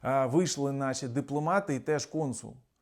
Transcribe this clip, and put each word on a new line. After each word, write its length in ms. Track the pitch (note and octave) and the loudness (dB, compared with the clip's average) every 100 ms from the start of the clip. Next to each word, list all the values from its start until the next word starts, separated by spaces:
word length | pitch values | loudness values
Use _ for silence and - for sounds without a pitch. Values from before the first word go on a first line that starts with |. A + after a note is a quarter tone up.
а, 240 | - C3+ C3 | 0 2 4
вийшли 460 | D3 F3+ - C#3 | 4 2 2 -2
наші 360 | C#3 C3+ C3 C3 | 0 -2 -2 -4
дипломати 680 | A#2+ C3 C#3+ D3+ G3 G3 | -4 -2 0 2 0 0
і 60 | C3+ | -2
теж 260 | - D3 - | 0 -2 -2
консул. 480 | D#3 D3 A2+ A2 A#2+ - _ | -4 -4 -4 -10 -18 -20 _